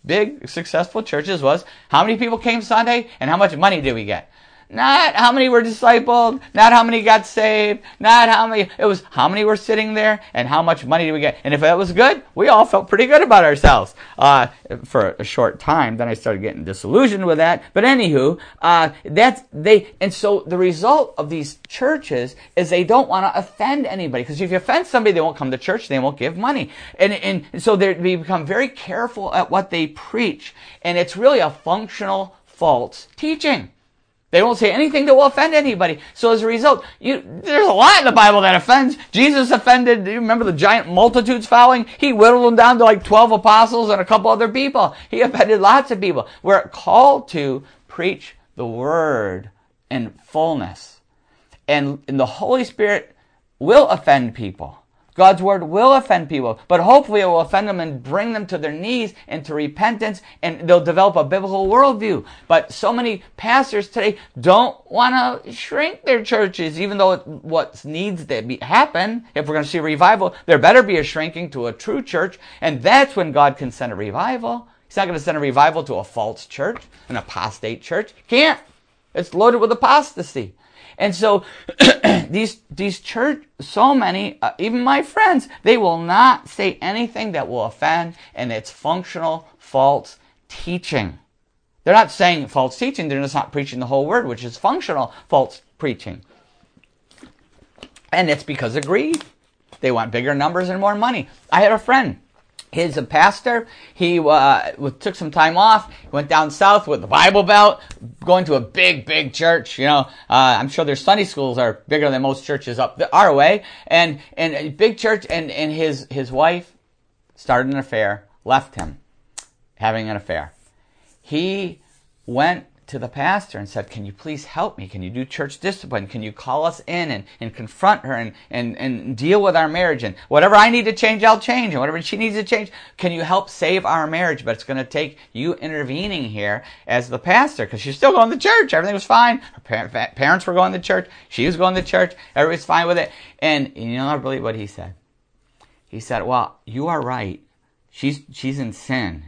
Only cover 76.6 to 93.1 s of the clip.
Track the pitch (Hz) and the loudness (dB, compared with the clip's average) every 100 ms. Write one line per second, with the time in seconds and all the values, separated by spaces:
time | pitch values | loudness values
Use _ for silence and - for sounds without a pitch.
76.6 | 160 233 - _ _ 117 - - 98 - | -8 -8 -16 _ _ -12 -10 -8 -8 -8
77.6 | 113 117 - 175 214 _ _ 240 311 285 | -10 -12 -8 -8 -8 _ _ 0 2 -2
78.6 | _ _ _ _ _ - 175 175 226 240 | _ _ _ _ _ -10 -8 0 2 2
79.6 | 214 233 - 285 285 - - 135 98 _ | 0 0 2 2 0 -10 -10 -10 -12 _
80.6 | _ _ - - 202 175 214 202 - - | _ _ -20 -6 -4 0 0 0 -2 -18
81.6 | - - 254 - 208 190 - 175 220 - | -20 2 4 4 0 0 -2 -4 -4 -8
82.6 | _ 147 196 185 - 233 277 302 _ _ | _ -8 -8 -8 -10 -4 -4 -4 _ _
83.6 | - 208 254 277 208 190 202 - - - | -10 0 2 2 -2 -4 -8 -6 -8 -6
84.6 | 220 240 247 277 294 - 427 311 - - | -6 -4 0 -2 -2 0 2 0 -4 -4
85.6 | 214 240 190 165 170 196 254 - - - | 0 2 2 -2 -2 4 4 2 -6 -6
86.6 | 202 - 175 214 233 214 220 160 131 120 | -6 -4 -8 -6 -8 -8 -8 -6 -6 -6
87.6 | 110 - 151 165 170 170 - - 123 113 | -8 -4 -2 -2 -4 -12 -20 -10 -8 -8
88.6 | - - 147 180 180 160 160 165 - _ | -12 -10 -6 -6 -6 -8 -6 -8 -12 _
89.6 | _ 135 139 139 - - _ _ _ - | _ 0 2 0 -6 -20 _ _ _ -14
90.6 | - 180 - 143 95 71 _ _ _ _ | -10 -10 -6 -6 -6 -10 _ _ _ _
91.6 | _ _ - 208 220 - 180 165 131 139 | _ _ 4 4 4 0 0 0 -4 -4
92.6 | 131 - 247 269 160 | -4 -4 -8 -6 -6